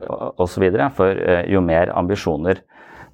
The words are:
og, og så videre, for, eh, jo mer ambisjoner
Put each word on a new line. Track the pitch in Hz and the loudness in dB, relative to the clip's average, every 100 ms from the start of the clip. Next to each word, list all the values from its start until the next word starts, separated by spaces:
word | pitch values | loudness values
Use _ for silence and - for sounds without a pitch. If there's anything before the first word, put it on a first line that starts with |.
| - | -8
og, | - - - | -8 -6 -4
og | 90 | -2
så | - | 0
videre, | 95 110 139 | 0 2 -2
for, | - 95 | 0 0
eh, | 92 85 87 82 | 2 0 0 2
jo | 95 | 2
mer | 87 82 87 - | 2 2 2 0
ambisjoner | 90 101 90 76 87 95 _ - - - - | -2 -2 -2 -2 0 -2 _ -20 -20 -20 -4